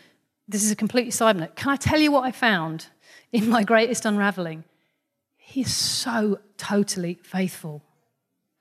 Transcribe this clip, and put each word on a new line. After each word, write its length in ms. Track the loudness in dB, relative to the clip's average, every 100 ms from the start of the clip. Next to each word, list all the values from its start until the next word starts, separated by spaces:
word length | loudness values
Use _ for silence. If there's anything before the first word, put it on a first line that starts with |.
| _ _ _ _ -8
this 160 | -2
is 80 | 0
a 40 | 0
completely 360 | 0 -2 -2
side 260 | 2 2 2
note. 180 | -2 -6
Can 140 | -2
I 60 | 0
tell 240 | 2 4
you 120 | 4
what 120 | 4
I 80 | 0
found 560 | 0 0 0 -2 -8 -12 _ _ -20 _
in 160 | 0 2
my 140 | 2
greatest 420 | 4 4 4 0 -2
unraveling? 580 | 0 0 -2 -6 -8 -14 _ _ _ _ _ _ _
He 240 | -10 -4
is 140 | -2 -2
so 640 | -2 -2 -2 0 0 -2 -6 -14
totally 640 | -2 0 2 -2 -6 -6
faithful 600 | -6 -2 -2 -4 -12 -12 -16 _ _ _ _ _ _ _